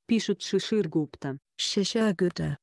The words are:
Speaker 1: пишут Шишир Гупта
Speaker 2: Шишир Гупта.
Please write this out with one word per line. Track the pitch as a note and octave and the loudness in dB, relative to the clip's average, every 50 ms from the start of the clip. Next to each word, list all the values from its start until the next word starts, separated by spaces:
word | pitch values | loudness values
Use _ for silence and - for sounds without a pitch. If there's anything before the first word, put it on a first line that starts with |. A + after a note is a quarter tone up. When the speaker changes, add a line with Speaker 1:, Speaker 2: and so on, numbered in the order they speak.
| _ - | _ 0
Speaker 1:
пишут | A#3 A3 - - G3 - | 0 2 2 0 -2 -2
Шишир | - - - F#3+ - - A3+ G#3+ G3 D#3+ | -2 -2 0 0 0 2 2 0 2 2
Гупта | D3+ E3 D3+ C3+ - - - C#3+ C3 C#3+ _ _ _ - | 0 0 0 -2 -4 -8 -6 -6 -6 -6 _ _ _ -6
Speaker 2:
Шишир | - - - G#3 G3 - - A#3 A3 G#3+ F#3 | -4 -2 0 0 0 0 2 2 2 2 2
Гупта. | - F#3 F3 - - D#3+ D3+ C#3+ - | 2 0 0 0 0 -2 -4 -4 -4